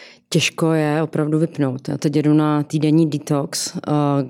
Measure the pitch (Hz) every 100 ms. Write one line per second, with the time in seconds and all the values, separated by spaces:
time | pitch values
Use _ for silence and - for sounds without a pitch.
0 | - - _ 165 - - 165 160 151 151
1 | 156 151 151 156 160 - 139 127 - 143
2 | 156 147 147 151 151 147 147 156 151 156
3 | 160 147 - 147 - - - - - 147
4 | 143 139